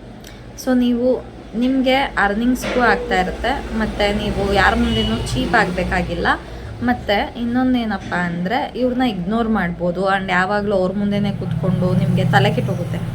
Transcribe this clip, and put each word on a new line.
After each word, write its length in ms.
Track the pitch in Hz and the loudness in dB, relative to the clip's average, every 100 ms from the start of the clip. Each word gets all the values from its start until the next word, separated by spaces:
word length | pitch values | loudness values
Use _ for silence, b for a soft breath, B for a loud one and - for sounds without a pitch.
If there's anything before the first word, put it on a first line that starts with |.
| - - B B B - 254 | -18 -16 B B B -6 0
So 120 | 254 | 2
ನೀವು, 480 | 240 240 254 247 - - - 214 | 2 2 2 0 -4 -16 -8 0
ನಿಮಗೆ 400 | 247 269 254 262 | 2 2 4 2
ಅರ್ನಿಂಗ್ಸ್‌ಗೂ 840 | 262 - 202 208 240 254 - 254 | 2 2 2 2 2 0 0 2
ಆಗ್ತಾ 400 | 233 196 - 190 | 2 2 0 0
ಇರುತ್ತೆ, 560 | 180 - 226 269 - 220 | 0 -2 -2 -2 -4 -2
ಮತ್ತು 400 | 208 - 202 208 | -2 0 0 0
ನೀವು 360 | 208 196 196 | -2 0 2
ಯಾರ 220 | 196 190 226 | 4 4 4
ಮುಂದೆನೂ 400 | 233 226 220 226 | 2 2 0 -2
ಚೀಪ್ 400 | - 254 254 220 | -2 -2 2 2
ಆಗಬೇಕಾಗಿಲ್ಲ. 720 | 190 180 180 185 170 170 214 320 B B B - | 2 0 -2 -2 -2 -2 -2 -2 B B B -4
ಮತ್ತು 580 | 240 240 - 208 285 240 | -2 -2 0 0 -2 -4
ಇನ್ನೊಂದೇನಪ್ಪ 720 | 233 247 254 247 220 196 - | -2 0 2 2 0 -4 -4
ಅಂದರೆ, 680 | 175 175 170 180 254 - 226 | -2 -2 -2 -2 -2 -2 -2
ಇವ್ರನ್ನ 220 | 247 247 | 0 2
ಇಗ್ನೋರ್ 480 | 254 190 175 226 220 | 0 0 -2 0 0
ಮಾಡ್ಬೋದು 600 | 208 170 170 175 175 190 | 0 0 -2 -2 0 0
and 220 | 196 190 | 0 0
ಯಾವಾಗಲೂ 440 | 180 190 208 202 196 | 0 2 0 2 2
ಅವ್ರ 160 | 180 | 2
ಮುಂದೆನೇ 400 | 196 208 202 202 | 0 0 0 0
ಕೂತ್ಕೊಂಡು 680 | - - - 190 180 180 185 | -2 -4 -2 0 2 2 2
ನಿಮಗೆ 260 | - - - | 2 2 4
ತಲೆ 280 | - 226 | 4 4
ಕೆಟ್ಟೋಗುತ್ತೆ. 440 | 247 - 180 170 - - | 2 0 -2 -4 -4 -4